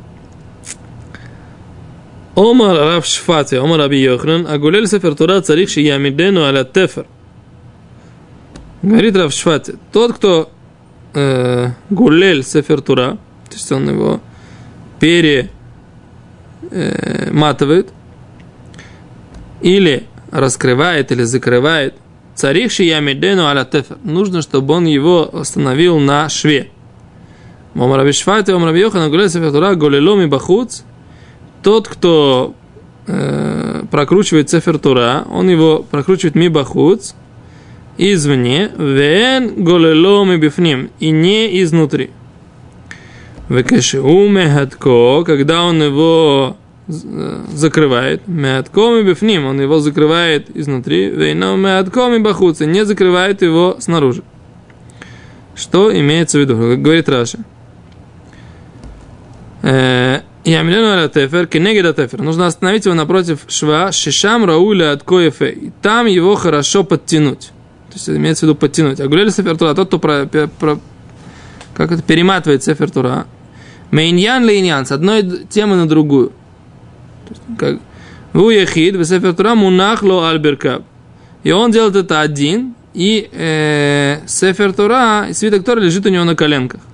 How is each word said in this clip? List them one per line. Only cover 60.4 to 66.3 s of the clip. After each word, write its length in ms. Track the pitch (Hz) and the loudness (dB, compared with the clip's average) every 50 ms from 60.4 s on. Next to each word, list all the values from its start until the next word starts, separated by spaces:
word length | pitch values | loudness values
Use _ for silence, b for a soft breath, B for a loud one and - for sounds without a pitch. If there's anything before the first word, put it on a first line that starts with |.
| - | -2
ямлену 420 | 160 160 160 160 165 180 220 226 | 0 0 2 2 0 0 2 2
аля 220 | 214 202 180 160 143 | 2 2 0 0 0
тефер, 380 | - 151 139 135 160 175 175 | 0 0 0 0 0 -2 -2
кенегед 380 | 165 - 151 170 208 220 208 180 | -2 -2 0 0 2 2 2 2
ха 80 | 165 143 | 0 0
тефер. 300 | - 139 120 - - 135 | -2 -4 -4 -6 -6 -4
Нужно 240 | 151 165 165 180 | -4 -2 0 0
остановить 400 | 175 160 - 185 185 208 220 196 | -2 -2 -2 -2 -2 0 0 0
его 80 | 196 175 | 0 0
напротив 460 | 165 151 156 175 190 180 170 156 135 - - | 0 0 0 0 0 0 -2 -4 -6 -8 -8
шва 440 | - - 156 151 151 156 185 196 160 | -8 -4 -2 0 0 0 0 -2 -4
«Шишам 520 | - - 151 131 - - 202 226 233 214 | -4 -4 -4 -2 -2 0 0 0 2 2
рауля 480 | 180 156 165 185 214 208 185 165 151 143 | 2 2 2 2 2 2 2 0 0 -2
от 100 | 139 - | -4 -2
коефе». 480 | - 180 180 170 156 143 - 147 131 | 0 2 2 2 2 0 -2 -4 -6
И 200 | - - - - - - - | -6 -6 -12 -14 -10 -4 -2
там 240 | 202 214 240 240 | 0 0 2 2
его 280 | 226 185 180 165 190 | 2 2 2 2 2